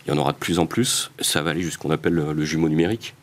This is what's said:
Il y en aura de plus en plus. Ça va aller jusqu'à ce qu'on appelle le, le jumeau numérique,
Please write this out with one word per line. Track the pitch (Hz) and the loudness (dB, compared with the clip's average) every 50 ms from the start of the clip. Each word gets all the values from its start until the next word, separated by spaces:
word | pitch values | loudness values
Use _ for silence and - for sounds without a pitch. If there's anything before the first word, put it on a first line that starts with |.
| - | -4
Il | - | -2
y | 71 | 0
en | 73 | 2
aura | 69 71 | 2 0
de | 69 | 0
plus | - - - 85 87 | -2 -2 0 2 2
en | 85 | 2
plus. | 80 - - - - - - - - - - | 2 0 0 0 0 0 -2 -4 -6 -8 -6
Ça | - - - 78 | -4 -2 -2 0
va | 76 82 | 0 0
aller | 76 85 | -2 -2
jusqu'à | 92 80 - - | -2 -4 -6 -4
ce | - 73 | -2 -2
qu'on | |
appelle | 78 78 - 87 | 0 2 2 2
le, | 85 82 73 76 | 2 2 0 0
le | 76 76 76 | 0 -2 -2
jumeau | 73 80 80 82 80 | 0 0 2 2 2
numérique, | 78 80 82 90 113 117 - - - - | 4 4 2 2 0 -4 -6 -12 -16 -16